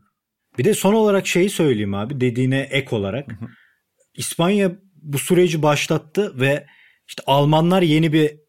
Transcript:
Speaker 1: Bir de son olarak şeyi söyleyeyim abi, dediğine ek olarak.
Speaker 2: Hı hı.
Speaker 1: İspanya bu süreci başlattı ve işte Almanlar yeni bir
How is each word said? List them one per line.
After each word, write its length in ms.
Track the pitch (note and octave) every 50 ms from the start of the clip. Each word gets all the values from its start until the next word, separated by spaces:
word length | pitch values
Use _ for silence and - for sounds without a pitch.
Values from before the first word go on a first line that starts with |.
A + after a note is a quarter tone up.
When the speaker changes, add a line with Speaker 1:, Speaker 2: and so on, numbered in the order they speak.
| _ _ _ _ _ _ _ _ _ _ _ -
Speaker 1:
Bir 60 | B2+
de 100 | G3 G#3+
son 200 | G3 - F#3+ G#3
olarak 320 | A3+ A3 G#3 G3 G3 F#3
şeyi 240 | - - F3+ F3+ G#3
söyleyeyim 440 | G3 - E3+ D3 B2 G#2+ G#2 G2+ G2
abi, 260 | G2 G#2 B2 D3 C3
dediğine 380 | B2 B2+ A#2 B2 C3 B2+ C3 C3+
ek 380 | C3+ C3+ - C#3 C3+ - B2+
olarak. 360 | A2 G2 G2 F#2+ B2+ D3+ - A2+
Speaker 2:
Hı 120 | F#2+ A2+
hı. 40 | A#2 - _ _ _ _ _ _ _ _ _ _ _ _
Speaker 1:
İspanya 580 | - C3 - - - E3+ F3+ G#3 G#3 G3 F#3 F3 - _ _ _ _ -
bu 160 | D3+ C#3+ C3+
süreci 440 | B2+ - F#3 F3 F#3 F3+ D#3 D#3+ D3
başlattı 760 | D3+ D3 C#3+ - - E3+ D#3 D#3+ - _ - G#3 G3+ D3+ B2+
ve 260 | B2+ C3+ C#3+ D3+ - _ _ _ _ _ _ _ _ -
işte 140 | - - -
Almanlar 560 | - C3+ C#3+ C#3+ D3 D#3 D#3 D#3+ F3 F#3 F#3+ F3+
yeni 300 | D#3+ D3 D#3 E3 D#3+ D3
bir 200 | D#3+ D3+ D3+ D3+ - _